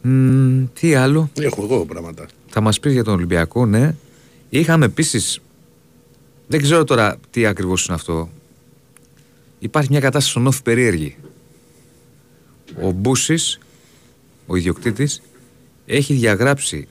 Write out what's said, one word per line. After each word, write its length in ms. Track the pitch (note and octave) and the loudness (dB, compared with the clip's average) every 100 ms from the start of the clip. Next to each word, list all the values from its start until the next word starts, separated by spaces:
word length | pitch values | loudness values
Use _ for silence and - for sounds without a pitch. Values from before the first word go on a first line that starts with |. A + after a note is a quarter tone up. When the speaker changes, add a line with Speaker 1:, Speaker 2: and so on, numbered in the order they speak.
Speaker 1:
Μμμ, 640 | B2+ C3 C3 C3 C3 C3 C3 - | 2 2 4 4 4 2 -2 -2
τι 160 | E3 C#3 | 0 2
άλλο; 340 | C3 D3+ D3+ - | 2 2 0 -2
Speaker 2:
Έχω 240 | C#3+ G2+ | -4 -4
εγώ 220 | G#2 B2 D#2+ | -2 -2 -2
πράγματα. 400 | E2 E2 E2 D#2+ _ - | -10 -14 -16 -20 _ -8
Speaker 1:
Θα 120 | G#2+ | -2
μας 180 | G#2+ G2+ | 0 0
πεις 140 | D3 | 0
για 100 | B2+ | 0
τον 100 | G#2+ | 0
Ολυμπιακό, 520 | G2 F2 F2 D#2+ A#2+ A#2+ | -2 0 -2 0 0 2
ναι. 300 | G#2+ D3 D#3+ - _ _ - - | 2 2 -2 -12 _ _ -20 -4
Είχαμε 360 | C3+ E3 E3 B2 | -2 2 4 2
επίσης, 540 | - D#3 A#2 - - _ _ _ _ _ _ _ _ _ _ - | 2 -2 -2 -4 -8 _ _ _ _ _ _ _ _ _ _ -4
δεν 140 | D#3+ | -2
ξέρω 220 | C#3+ E3 | 2 2
τώρα 340 | D3+ B2+ G#2 - - | 4 2 2 -2 -8
τι 160 | A#2+ A2 | -2 0
ακριβώς 400 | G2 F#2 F#2 - | 0 -2 -2 -2
είναι 100 | E2 | -6
αυτό. 340 | - E2 E2 - _ _ _ _ _ _ _ _ _ _ _ _ | -4 -6 -6 -16 _ _ _ _ _ _ _ _ _ _ _ _
Υπάρχει 300 | A2+ D#3 C#3 | -6 -2 0
μια 80 | C#3+ | 2
κατάσταση 300 | C3+ C#3+ C3+ | 2 0 -2
στον 180 | - C3 | 0 0
Όφη 140 | C3+ | 0
περίεργη. 540 | - A#2 A#2+ E2+ D2 - - - _ _ _ _ _ _ _ _ _ _ _ _ - - | 0 2 2 0 -4 -12 -20 -20 _ _ _ _ _ _ _ _ _ _ _ _ -18 -6
Ο 100 | F#2+ | -4
Μπούσης, 680 | F2+ A2 C3 - E3 - - _ _ _ _ _ _ _ _ - | -2 0 0 0 -2 -2 -8 _ _ _ _ _ _ _ _ -6
ο 80 | F2+ | -2
ιδιοκτήτης, 680 | E2+ E2 A#2+ G#2 C#3+ - - - - _ _ _ - | -2 -2 -4 -2 -4 -4 -14 -20 -20 _ _ _ -4
έχει 280 | C3+ C#3 | -2 0
διαγράψει 720 | C#3 A2+ G2 B2+ C#3 - D2 C#2 | 2 2 2 2 0 -4 -8 -12